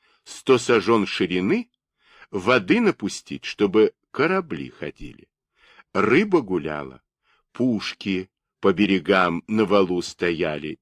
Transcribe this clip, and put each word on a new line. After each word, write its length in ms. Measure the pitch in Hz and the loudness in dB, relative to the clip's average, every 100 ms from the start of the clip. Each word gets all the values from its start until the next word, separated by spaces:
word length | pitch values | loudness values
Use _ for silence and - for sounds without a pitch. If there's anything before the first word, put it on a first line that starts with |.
| _ _ | _ _
сто 360 | - - - 123 | -20 -4 2 2
сажен 480 | - 117 92 113 95 | 4 0 2 2 0
ширины, 640 | - 90 90 95 220 - _ _ _ _ - - | -2 -2 -2 0 -2 -4 _ _ _ _ -20 -10
воды 520 | 98 95 127 92 208 | -4 0 2 2 2
напустить, 640 | 220 - 98 - - 139 - | 0 -2 -6 -8 -14 -14 -10
чтобы 480 | - 104 107 107 - _ | -2 2 4 2 0 _
корабли 580 | - 160 190 165 - 69 | -2 0 -2 -4 -10 -12
ходили. 580 | - 73 - 69 - _ _ _ _ _ _ _ | -12 -14 -12 -18 -20 _ _ _ _ _ _ _
Рыба 480 | 98 101 139 214 180 | -2 2 2 2 0
гуляла, 600 | 101 90 76 73 67 65 _ _ _ _ _ - | 0 -4 -4 -8 -10 -16 _ _ _ _ _ -4
пушки 720 | 127 107 - - 101 92 92 _ _ _ | -2 -2 -6 -8 -6 -6 -6 _ _ _
по 120 | 98 | 0
берегам 720 | 87 101 95 80 95 90 85 - | 2 2 2 2 2 2 -2 -4
на 180 | 110 98 | -2 2
валу 380 | 101 90 90 | 2 2 -2
стояли, 760 | - - 87 80 82 76 78 78 | -6 -4 -2 -2 -4 -4 -10 -12